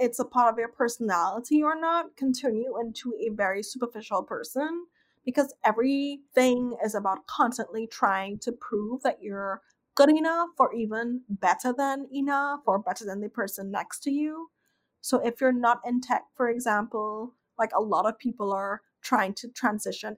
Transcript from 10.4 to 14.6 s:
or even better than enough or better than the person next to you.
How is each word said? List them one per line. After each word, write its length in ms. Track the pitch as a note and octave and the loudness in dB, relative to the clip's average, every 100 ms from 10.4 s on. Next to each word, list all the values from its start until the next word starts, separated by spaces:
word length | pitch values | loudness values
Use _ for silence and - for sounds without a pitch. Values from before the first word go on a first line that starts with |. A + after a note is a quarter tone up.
| E4+ - | 0 2
or 160 | C4 | 2
even 480 | A#3 G#3+ A3 A#3+ B3 - | 2 -4 -4 -4 -6 -6
better 440 | G3+ F#3 G3 B3+ B3 | 0 2 2 0 0
than 300 | C#4 C4+ C4+ | 0 -2 -6
enough 500 | C4+ C#4 C#4 C#4+ C#4+ A3+ | -4 0 0 0 -2 0
or 140 | G3 | 0
better 260 | F#3+ F#3 G3+ | 0 -6 -6
than 160 | G3 | -6
the 80 | G#3+ | -6
person 400 | - G3+ - G3 | -6 -6 -6 -6
next 300 | G3 - - | -6 -6 -6
to 100 | C#4+ | -2
you. 400 | C#4+ D4+ D#4+ D#4+ _ | -2 -2 -6 -14 _